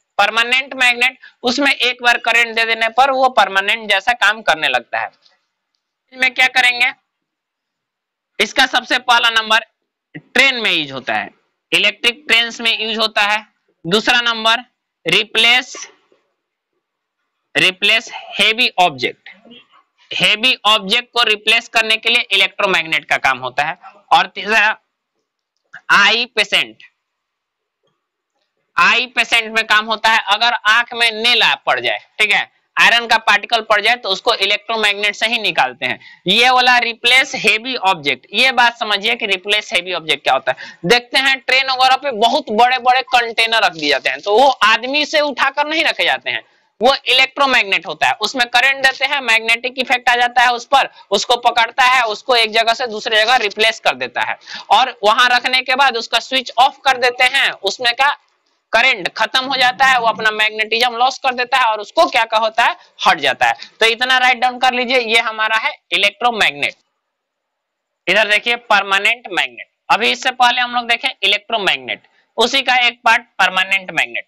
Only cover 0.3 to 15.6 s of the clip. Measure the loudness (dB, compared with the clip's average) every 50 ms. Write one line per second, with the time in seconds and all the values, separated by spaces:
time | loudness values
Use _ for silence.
0.3 | 0 0 0 0 0 -2 -2 -4 -4 -2 0 0 0 0 -2 -2 -2 -6 -12 -20
1.3 | -18 _ -6 -4 -2 0 0 0 0 0 -2 -4 -4 0 0 0 0 2 0 0
2.3 | 2 2 0 0 0 -2 -2 -2 0 -2 -2 0 2 2 2 2 2 2 0 2
3.3 | 4 2 2 2 2 0 0 0 -2 -4 -2 -2 -2 0 0 -2 -2 0 0 0
4.3 | 0 0 0 -2 0 0 0 -2 -2 -2 -4 _ -6 -8 -8 -8 -10 _ _ _
5.3 | _ _ _ _ _ _ _ _ _ _ _ _ _ _ _ _ -6 -4 -4 -2
6.3 | 0 0 0 0 0 0 0 0 0 0 -2 -4 -4 -6 _ _ _ _ _ _
7.3 | _ _ _ _ _ _ _ _ _ _ _ _ _ _ _ _ _ _ _ _
8.3 | _ -4 -4 -2 0 0 0 0 0 -2 -2 -2 -2 -2 2 2 2 4 2 2
9.3 | 2 0 0 2 0 0 0 -4 _ _ _ _ _ _ _ _ -20 -20 -18 _
10.3 | 0 2 2 2 2 0 -2 -2 -2 -2 -2 -4 -8 -8 -6 -4 -4 -4 -4 -6
11.3 | -12 _ _ _ _ _ _ _ 0 0 0 0 -2 -2 -2 -4 -4 -4 -4 -2
12.3 | 0 0 0 -2 -6 -4 -4 -2 -2 -2 -4 -6 -4 -4 -4 -4 -2 -2 0 0
13.3 | -2 -4 -6 -10 _ _ _ _ _ _ -6 -2 -2 0 0 0 0 0 0 -2
14.3 | -2 -2 0 0 0 0 -2 _ _ _ _ _ _ _ -4 -2 0 0 0 -2
15.3 | -2 0 2 2 2 2